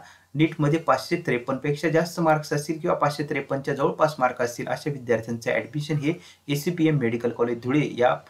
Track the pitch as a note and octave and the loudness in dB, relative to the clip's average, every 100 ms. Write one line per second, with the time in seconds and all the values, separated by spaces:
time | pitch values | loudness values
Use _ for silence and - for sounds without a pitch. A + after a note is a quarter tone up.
0 | - - _ C#3+ D#3 - D3 D#3+ - D#3 | -4 -20 _ 0 2 2 2 2 2 0
1 | - E3+ D#3 B2 - C3 D3 C#3+ E3 D#3+ | 0 -2 0 -2 -2 -4 -2 -2 2 2
2 | E3+ - E3 D3+ D3+ D3 - D#3 F3 - | 2 2 2 2 0 -4 -4 -4 -2 0
3 | C#3+ - D3 C#3 - C3+ D3 C3+ E3 F3+ | 0 0 -4 -4 -4 -4 -2 0 0 2
4 | D#3 C3+ B2 - A#2+ - A#2 B2+ D#3 C3+ | 0 2 0 0 -4 -4 -6 -4 -4 -4
5 | A#2+ A2+ A#2+ A#2 B2 A#2 A2 D3+ D3 D3+ | 0 0 0 -6 -2 -2 -2 -6 -2 -2
6 | D3 F3 - - - C#3+ F3 F3 D#3 C#3+ | 0 -4 -8 -12 -6 -4 -2 2 2 4
7 | A#2 A#2 A#2 A2+ A#2+ A#2 B2 D3 B2 A#2+ | 2 0 -2 0 -2 -2 0 2 2 2
8 | C3 - | 2 2